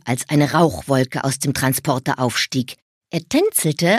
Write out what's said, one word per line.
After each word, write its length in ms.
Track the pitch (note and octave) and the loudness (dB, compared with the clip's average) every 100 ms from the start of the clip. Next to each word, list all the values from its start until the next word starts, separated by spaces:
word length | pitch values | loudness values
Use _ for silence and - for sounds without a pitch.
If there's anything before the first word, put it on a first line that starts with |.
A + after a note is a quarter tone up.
als 240 | - B2+ - | -2 -4 0
eine 240 | D3 C#3+ | 2 2
Rauchwolke 720 | D#3 E3+ - - C3+ C3 - | 4 2 2 0 0 2 -2
aus 160 | C3+ C3 | -4 -2
dem 120 | C#3+ | -4
Transporter 680 | C3 C3+ C3+ - C3 D3 - | 0 0 0 0 -2 -2 -2
aufstieg. 560 | B2 - - C3+ B2 - _ _ _ | -2 -2 -4 -4 -6 -10 _ _ _
Er 180 | E3 E3 | -8 -2
tänzelte 680 | C#4 G#4 - D#3+ C#3+ E3+ | 0 0 0 -2 0 0